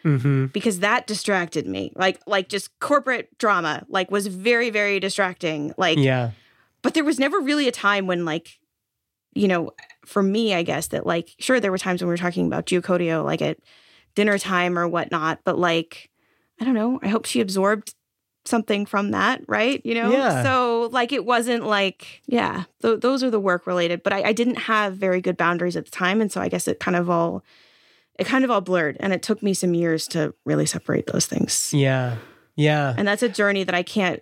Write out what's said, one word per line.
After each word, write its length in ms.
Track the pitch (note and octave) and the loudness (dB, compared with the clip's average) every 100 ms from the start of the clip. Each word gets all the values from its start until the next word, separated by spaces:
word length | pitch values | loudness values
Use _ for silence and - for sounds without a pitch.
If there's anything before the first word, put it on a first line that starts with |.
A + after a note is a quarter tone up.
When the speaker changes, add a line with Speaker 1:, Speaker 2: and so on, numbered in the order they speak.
Speaker 1:
Mm-hmm. 440 | E3 C#3 C#3 C3+ C3 | 0 2 2 2 0
Speaker 2:
because 320 | G#3 A3 F3+ | -2 -2 0
that 280 | G3+ B3 A#3 | 0 0 -2
distracted 600 | G#3 - F#3+ E3+ D#3 F#2 | -6 -2 -2 -2 -4 -4
me. 240 | F#2+ G2 - | -4 -6 -2
Like, 240 | F#3+ F#3 - | -2 -2 -2
like, 220 | G3+ F#3 | -2 -2
just 280 | G3 - - | -6 -8 -8
corporate 580 | - C#4+ C4 A#3+ - - | 0 0 0 -4 -6 -2
drama, 480 | A3 F#3 E3 D3 - | 2 2 0 -4 -4
like, 240 | F#3+ F#3 | -4 0
was 160 | G3+ G3+ | -2 -2
very, 420 | F#3 A3 A#3+ A#3+ | -2 2 2 2
very 300 | G#3 G#3 G3 | 0 0 0
distracting. 720 | F#3+ - F#3 F3 E3 D3+ D3 - | -2 -2 -2 -2 -4 -4 -6 0
Like, 200 | F3+ D#3 | 2 4
Speaker 1:
Yeah. 340 | C3+ B2+ A#2 G#2 _ _ _ _ | 4 2 0 -6 _ _ _ _
Speaker 2:
but 120 | - | -2
there 100 | D#4+ D4 | 0 0
was 140 | B3+ | 0
never 200 | C#4 D#4 | 0 0
really 280 | C4+ D4 C4 | 0 0 0
a 40 | |
time 360 | A#3+ G3+ G3+ F#3+ | 0 0 0 0
when, 180 | F3 E3+ | -2 -2
like, 340 | E3 - - _ _ _ _ _ _ _ | -4 -8 -20 _ _ _ _ _ _ _
you 140 | - G3+ | 0 2
know, 240 | F3 D#3+ - - - - | 2 -2 -10 -20 -20 -4
for 160 | G#3 | 0
me, 320 | G3 G#3+ A3+ | 2 2 0
I 100 | F3 | 0
guess 240 | E3+ D3 - | 0 -2 -2
that, 180 | D3 - | -4 -2
like, 240 | E3+ E3 - | -2 -4 -6
sure, 200 | - B3+ | 0 2
there 100 | G3+ | 2
were 60 | F#3 | -2
times 240 | F#3+ F3+ | -2 -2
when 80 | F3 | -2
we 40 | |
were 40 | E3+ | -2
talking 300 | F3+ F3+ E3+ | -2 -2 -2
about 180 | C#3+ - | -2 0
Geocodio, 580 | F3+ F3 F3+ E3 D#3+ | -2 0 0 0 0
like, 180 | D3 E3 | -2 -2
at 180 | D3+ D#3+ _ - _ _ _ - | -2 -6 _ -20 _ _ _ 0
dinner 220 | G#3 G3+ | 2 2
time 400 | F#3+ F3+ F3+ F3 | 0 0 0 0
or 100 | E3+ | 0
whatnot, 520 | E3+ - E3+ D#3 - - | -2 -2 -2 -2 -2 -2
but, 120 | E3 | 0
like, 520 | F3 E3 D#3+ - - _ _ _ _ - | 2 2 -2 -10 -20 _ _ _ _ -6
I 60 | A#3+ | 0
don't 80 | |
know, 260 | A3+ A3+ C4 | 0 0 -2
I 60 | G3 | -2
hope 180 | A3 - | -2 0
she 140 | B3 | -2
absorbed 560 | G3 F#3+ G3 G#3 - - _ _ _ _ | 0 2 2 0 -4 -18 _ _ _ _
something 440 | - A#3+ A3 G3+ G3+ | -2 -2 0 -2 0
from 240 | G3+ G3+ | -2 0
that, 300 | G3 G3+ C4 - | 0 0 0 -2
right? 320 | G#3 A#3+ C#4 A3+ | 0 0 0 -2
You 80 | |
know? 180 | A#3 A3 | -2 2
Speaker 1:
Yeah. 300 | C4 B3+ C3+ | 2 2 2
Speaker 2:
So, 480 | A#2+ B3+ A#3+ A#3 A#3 | 2 2 2 0 0
like, 200 | B3+ A#3 | 0 0
it 120 | C4 | -2
wasn't 400 | G3+ A#3+ A#3 A#3 G#3+ | 2 2 2 -2 0
like, 560 | G#3 F#3+ - - - - | 2 0 -4 -16 -16 -2
yeah, 380 | A#3 G3 - F3 _ | 0 0 -2 -10 _
th-, 180 | A3+ A3 | 0 2
those 240 | B3 C4+ | 2 0
are 60 | B3+ | 0
the 100 | A3 | 0
work 280 | G3 F3 - | 2 0 0
related, 340 | F3+ E3+ F3 | 0 0 0
but 100 | G3 | 0
I, 120 | G3 G3+ | 0 0
I 40 | |
didn't 220 | A3 A#3+ A3 | 2 0 0
have 400 | - G#3+ G3+ F#3+ | 0 0 0 0
very 260 | F#3+ F#3 | 0 0
good 160 | F#3 F3+ | 0 2
boundaries 380 | E3+ F3 F3+ E3+ | 2 2 -2 -4
at 80 | - | -8
the 60 | |
time. 280 | - F#3 G#3+ | -2 0 2
And 100 | G#3 | 0
so 100 | F#3 | -2
I 80 | F3+ | -2
guess 180 | F3+ F#3 | -2 -2
it 120 | - | -2
kind 180 | - F3 | 0 0
of 100 | F3 | 2
all, 360 | E3+ E3+ F#3+ - _ _ _ _ _ _ - | 0 0 -4 -12 _ _ _ _ _ _ -6
it 80 | G3 | 0
kind 180 | B3+ | 2
of 60 | C4 | 2
all 100 | G#3+ | 2
blurred, 360 | F3+ F3+ D3 C3 | 2 0 0 -2
and 140 | G3 | -2
it 80 | F3+ | -2
took 220 | - G#3+ | -2 -2
me 100 | G3+ | 0
some 220 | F#3 F#3 E3+ | 0 0 2
years 320 | E3+ D#3+ - | 2 0 -2
to 240 | E3 D3+ - | -2 -2 -4
really 220 | C#3 D3+ D3+ | -2 0 0
separate 400 | - - - - | -2 -2 -2 0
those 200 | - - | -2 -2
things. 440 | - - - - | -2 -2 -2 0
Speaker 1:
Yeah. 440 | D3 C3+ C3 B2 A2+ - - _ - | 2 2 2 -2 -6 -12 -20 _ 0
Yeah. 400 | D3+ D3+ C#3 A#2+ | 2 2 0 0
Speaker 2:
And 100 | G3+ | 0
that's 140 | G3+ | 0
a 60 | A#3+ | 0
journey 340 | F#3+ G3+ G3 | 0 0 0
that 120 | F#3 F3 | 0 -2
I 80 | |
can't, 380 | F3+ G#3+ F3+ B2 | -2 0 0 -2